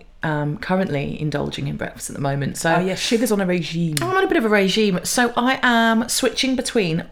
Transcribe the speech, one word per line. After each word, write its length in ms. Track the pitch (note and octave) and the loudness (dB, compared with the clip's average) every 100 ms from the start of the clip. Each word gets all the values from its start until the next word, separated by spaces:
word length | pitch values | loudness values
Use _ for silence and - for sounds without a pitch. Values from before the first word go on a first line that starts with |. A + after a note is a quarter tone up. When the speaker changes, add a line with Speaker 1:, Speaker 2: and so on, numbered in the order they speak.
| - - | -14 -8
Speaker 1:
am 340 | E3 D3+ D3 D3+ | -4 -2 -2 -4
currently 640 | - F#3+ F#3+ C#3+ D3 - | -2 0 0 -2 -4 -4
indulging 480 | D3+ C#3+ C#3+ - C#3 | -4 -2 -4 -6 -6
in 80 | D3 | -6
breakfast 320 | - - - | -8 -8 -12
at 80 | - | -6
the 60 | |
moment. 340 | C#3 C#3 C#3 - | -4 -2 -4 -2
So 200 | E3 E3 | 0 2
Speaker 2:
Oh, 40 | |
yeah, 140 | F#3 | 0
Sugar's 360 | F3+ - A#3 A#3 | -2 0 0 2
on 120 | G#3 | 2
a 40 | F#3 | 2
regime. 500 | F3+ D3+ E3 E3+ D3+ | 0 -2 -2 0 0
Speaker 1:
I'm 160 | E4+ F#4+ | 0 2
on 80 | |
a 20 | F#4+ | 2
bit 120 | E4+ | 2
of 80 | A3+ | 4
a 20 | |
regime. 520 | G#3 G3 G3+ G#3+ F3+ | 2 2 2 2 0
So 300 | - - A#3+ A#3+ | 0 2 2 2
I 220 | A#3+ C4 | 0 2
am 460 | B3+ A#3 A3+ A3+ - | 2 4 4 2 0
switching 480 | - B3+ - C4 C4 | 0 0 0 -2 0
between 480 | C4 A#3+ F3+ D#3+ - | 0 0 0 -2 -4